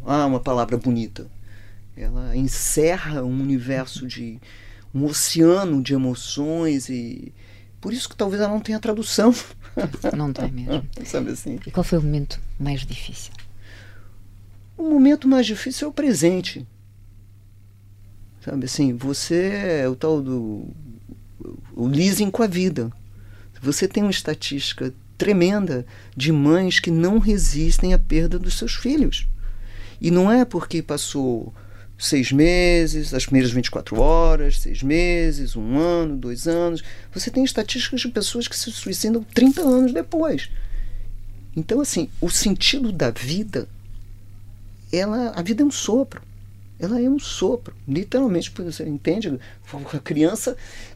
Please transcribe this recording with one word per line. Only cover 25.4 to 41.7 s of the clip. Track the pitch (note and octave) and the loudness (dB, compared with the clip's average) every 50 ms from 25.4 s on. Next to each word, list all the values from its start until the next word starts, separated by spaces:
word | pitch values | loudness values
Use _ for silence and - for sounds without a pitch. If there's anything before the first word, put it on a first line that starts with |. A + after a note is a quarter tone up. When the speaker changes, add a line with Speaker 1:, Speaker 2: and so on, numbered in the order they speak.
| E3+ F#3 G#3 G#3 G3 E3+ C3+ B2 B2 - - - - - - | 4 4 2 2 0 -2 -2 -4 -6 -8 -14 -20 -18 -14 -8
Speaker 1:
de | C3 C3 D#3+ | -2 0 2
mães | D#3+ C#3+ C#3 D3 E3 F3+ F#3 F3+ - - | 4 4 6 6 6 4 4 2 0 0
que | - F3+ | 0 0
não | E3 E3 E3+ F3+ G#3+ A3+ | 2 2 4 4 4 4
resistem | G#3 A3 G#3 G3 - - - - D#3+ D#3+ - - - F#3 | 4 4 4 4 4 4 4 4 4 6 6 6 6 6
à | F#3 F3+ | 6 6
perda | - - D3+ D#3+ E3 E3 F3 F3+ | 6 6 4 4 4 4 2 0
dos | - - - | 0 0 -2
seus | - A3+ A#3 - | 0 -2 -4 -4
filhos. | - - A#3+ C#4+ D#4 A#3 C#3 - - - - - - - - - - - - - - - - - - | -2 0 0 2 4 2 2 2 0 0 0 0 -2 -4 -6 -6 -6 -8 -10 -12 -12 -12 -12 -8 -2
E | - E3 | 0 4
não | F3 F3+ F#3 G3+ | 4 6 6 6
é | A#3 B3+ B3 | 6 6 4
porque | B3 - F3 - - - D#3+ | 2 0 -6 -6 -4 -4 -4
passou | D#3 - D3 C#3+ - - - C#3+ C3+ B2+ A#2+ A2 - - - - - - - - - - - - | -4 -2 -4 -4 -4 -4 -2 -2 0 0 -2 -2 -4 -8 -14 -16 -18 -18 -18 -18 -18 -16 -10 -6
seis | - - D3+ C#3 B2 A#2+ | -2 0 2 2 2 4
meses, | C3 C#3 D#3 F3 F3 F3+ F3+ F3 F3 E3+ E3 D3+ D#3 D#3 D3 - | 4 6 6 6 6 6 6 6 6 4 4 2 0 -2 -2 -2
as | C#3 B2+ - | -2 -4 0
primeiras | - C3 C3 B2+ B2 | 2 4 4 4 4
vinte | A#2+ B2+ A2 | 2 0 -2
e | - | -2
quatro | - - - - G#2+ A2 | -4 -6 -6 -2 2 4
horas, | A#2 D3 E3 E3 E3 E3 D#3+ D3 C#3+ C#3+ - - | 6 8 8 8 8 8 8 8 6 6 6 6
seis | - A#2+ A#2 - | 4 2 0 0
meses, | C3+ C#3 D3+ E3+ F3+ F3 F3 E3+ E3 D#3+ C#3+ C#3+ C3+ A#2 - | 2 2 4 4 4 4 4 4 4 4 2 2 -2 -2 -2
um | A2+ G#2 A2+ C3 | -2 -2 0 2
ano, | D3 E3 F3 F3 E3+ E3 D#3 C#3+ | 2 2 2 2 2 0 0 -2
dois | C3 B2 B2 A#2+ A#2 - | -4 -6 -6 -6 -4 -2
anos. | E3 E3 E3+ F3 E3+ E3 D#3+ - - - - - - | 0 0 2 2 0 0 -2 -6 -8 -10 -12 -12 -10
Você | - F#3 - - | -8 -6 -6 -2
tem | - C4 | 0 2
estatísticas | C4+ B3 - A#3 G#3 - - B3 - - C4+ A#3+ | 2 2 0 -2 -2 -2 -2 -4 -4 -4 -4 -4
de | - A#3+ | -4 -4
pessoas | - G#3+ G3 - - A#3+ A#3 | -4 -4 -4 -2 -4 -4 -6
que | - - | -6 -6
se | - - A#3+ | -6 -6 -6
suicidam | - - - G3 F#3 - - G#3+ A3+ A#3 A3 | -8 -8 -6 -6 -4 -2 -2 0 0 -2 -2
trinta | - - A#3 B3 C4+ C#4 F4+ | 0 2 6 6 6 6 6
anos | E4+ C4+ B3+ B3+ C4 B3 | 4 4 6 6 6 4
depois. | B3+ E4+ E4+ - E4+ D#4+ D#4+ D4+ F#3 C#3 - - - - - - - - - - - - - - - - - - - - - - - | 2 0 -4 -2 0 0 0 0 0 -2 -2 -4 -4 -2 -2 -2 -2 -2 -2 -2 -4 -6 -6 -6 -8 -10 -10 -12 -12 -14 -12 -8 -6
Então, | D#3+ D#3+ - | -6 -2 0